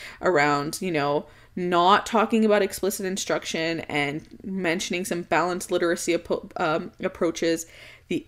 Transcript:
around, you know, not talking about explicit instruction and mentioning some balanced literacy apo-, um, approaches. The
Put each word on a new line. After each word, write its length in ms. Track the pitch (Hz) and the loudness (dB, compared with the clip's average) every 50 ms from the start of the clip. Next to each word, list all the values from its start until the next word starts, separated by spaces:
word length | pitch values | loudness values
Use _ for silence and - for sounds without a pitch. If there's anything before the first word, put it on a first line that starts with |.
| - - - - | -18 -16 -8 -2
around, 600 | - 185 175 143 147 147 143 143 147 160 - - | 0 2 4 4 4 4 2 0 -2 -4 -6 -6
you 100 | 185 185 | -4 -2
know, 360 | 160 147 143 143 147 151 - - - - - - - | 0 0 0 2 0 0 -2 -6 -16 -20 -18 -10 -6
not 500 | 185 180 175 175 170 175 185 208 - - | -4 -2 2 4 6 6 8 6 6 4
talking 400 | - 226 208 220 220 240 220 220 | 2 2 2 2 2 2 4 4
about 160 | 208 208 202 | 4 4 4
explicit 440 | 196 196 - - 190 202 - - 196 | 2 0 -2 -2 -2 -2 -2 -2 -4
instruction 760 | 185 190 196 - - 156 175 - - - 165 160 165 165 156 | -4 -4 -4 -4 -2 -4 -4 -4 -4 -4 -2 -2 -2 -4 -4
and 440 | - - - 147 143 143 143 160 - - - - - | -6 -4 -2 -2 0 -2 -2 -6 -8 -12 -18 -14 -10
mentioning 600 | 196 190 190 180 165 165 202 - - 185 175 190 | -8 -6 -2 0 0 0 0 -2 -4 -4 -4 -4
some 200 | - 180 175 175 | -4 -4 -4 -2
balanced 480 | - 170 156 170 180 175 180 - - | 0 0 2 2 0 -2 -4 -4 -2
literacy 440 | 180 175 175 170 175 - - 185 165 | 0 2 2 2 0 0 0 0 0
apo-, 340 | 170 - - 185 - - - - | 0 0 -2 -4 -4 -6 -8 -6
um, 340 | - 180 156 156 170 180 - - - | -2 -2 0 0 -2 -4 -6 -8 -6
approaches. 640 | 185 185 - - 190 165 170 - 175 165 165 160 - - - - - - - - _ | -6 -6 -2 -2 -2 -2 0 0 0 0 0 0 -4 -10 -16 -20 -20 -20 -20 -14 _
The 180 | - 180 - - | -4 -4 -4 -2